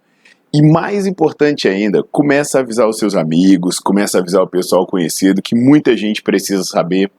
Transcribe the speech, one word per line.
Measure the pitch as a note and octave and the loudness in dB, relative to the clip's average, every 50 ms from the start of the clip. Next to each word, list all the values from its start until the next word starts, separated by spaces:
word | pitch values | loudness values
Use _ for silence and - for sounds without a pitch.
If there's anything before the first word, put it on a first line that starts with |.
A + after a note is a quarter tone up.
| _ _ _ _ _ _ _ _ _ _ - | _ _ _ _ _ _ _ _ _ _ 0
E | D3 | 2
mais | D3+ D3+ D#3+ E3 - - G3+ G3+ F#3+ G3 | 4 4 4 2 0 -2 -4 -4 -4 -4
importante | F#3 - D#3+ D3+ - - D3 D3 D3 - - | -2 -2 -2 -2 0 0 0 0 0 0 -2
ainda, | G#2 F#2+ G2 G#2+ G#2+ F#2+ A2 G#2+ | -2 0 0 0 0 0 -2 -2
começa | - - - C#3+ C#3+ C3+ C#3+ C#3+ - - C#3 | -2 -2 0 0 2 0 0 0 0 -2 -2
a | |
avisar | C3 A#2 A2 A#2+ A2+ A2 | -2 -2 -2 0 0 0
os | A2 - | 0 -2
seus | A2 G2+ F#2+ | -2 -2 -2
amigos, | F#2 D#2+ D#2+ D#2+ E2+ F#2 F#2+ F#2+ F2+ F2+ F2+ E2+ - | -2 -2 0 2 2 4 4 4 2 2 -2 -4 -4
começa | - F#2+ G2 G2+ G2+ G2 - F#2+ | -2 -2 0 0 0 0 -2 -2
a | |
avisar | F#3 F3 F#3 G3 | -2 0 0 0
o | F#2 F2+ | 0 0
pessoal | - - F3 - F#2 F2+ F#2+ | -2 -4 -2 0 0 0 0
conhecido | - - - - - - - F#2+ F#2+ F#2+ F#2+ | 0 -2 -2 -2 -4 -2 0 0 2 2 0
que | - - A#2+ | -2 -2 -2
muita | A#2 B2 C3+ D3 D3+ - C#3 A#2 | 2 4 4 4 4 4 2 0
gente | A2 G#2 G#2+ A2 - | 0 -2 -4 -4 -4
precisa | - F3+ F3 - - - G2 F#2+ | -2 -2 -2 -2 -2 -2 -4 -4
saber | F2+ - G2+ F2+ E2+ E2+ F#2 F#2+ G2 G2 - | -4 -2 -2 -2 -2 0 0 0 -2 -2 -4